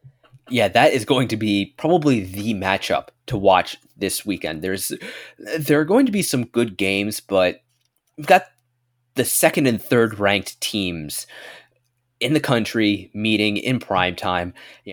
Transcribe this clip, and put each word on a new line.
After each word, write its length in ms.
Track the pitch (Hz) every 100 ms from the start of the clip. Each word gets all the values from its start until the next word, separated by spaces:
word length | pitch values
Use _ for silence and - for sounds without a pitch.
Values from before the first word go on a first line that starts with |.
| - _ _ - -
Yeah, 180 | 123 101
that 260 | 117 151
is 120 | 131
going 240 | 107 131 123
to 80 | 110
be 380 | 107 101 98 -
probably 480 | 156 175 147 120
the 300 | 92 101 107
matchup 560 | 104 95 98 - 76 - _ -
to 100 | 107
watch 400 | 98 90 - - _ _
this 300 | 95 - 107
weekend. 360 | 92 78 78
There's, 280 | 90 95 - - - - - _
there 400 | - 165 143 147
are 60 |
going 220 | 156 220 269
to 60 |
be 100 | 202
some 220 | 175 127
good 320 | 113 117 117 92
games, 440 | 95 98 101 107
but 420 | - 98 90 90 _ _ _ _ _ -
we've 100 | 151
got 200 | 185 - _ _ _ _ _ _
the 100 | -
second 440 | 120 - 160 160 135
and 120 | 110
third 380 | - 123 113 107
ranked 420 | 101 101 - -
teams 680 | - 107 92 85 76 - - - - - _ _ _ _ _ _
in 140 | 120
the 60 | 151
country 720 | 147 123 107 117 107 101 92
meeting 420 | 104 107 107 107 104
in 220 | - 127
prime 360 | - 95 92
time. 380 | 90 98 90 87 - - - -